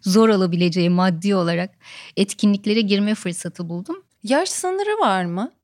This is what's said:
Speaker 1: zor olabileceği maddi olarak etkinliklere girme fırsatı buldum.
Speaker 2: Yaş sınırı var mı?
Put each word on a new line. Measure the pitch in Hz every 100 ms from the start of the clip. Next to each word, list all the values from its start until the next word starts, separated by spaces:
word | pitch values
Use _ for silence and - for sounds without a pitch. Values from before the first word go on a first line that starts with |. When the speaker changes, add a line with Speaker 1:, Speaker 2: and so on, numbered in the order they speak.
Speaker 1:
zor | 190 202 220
olabileceği | 202 185 175 175 180 175
maddi | 180 185 165 202
olarak | 196 170 170 185 _ - - - -
etkinliklere | 196 - 208 202 214 220
girme | 202 202 208
fırsatı | 214 180 170 175 - 170
buldum. | 175 208 370 - _
Speaker 2:
Yaş | 208 277 370
sınırı | - 370 381 403 427
var | 269 190
mı? | 175 175 247 -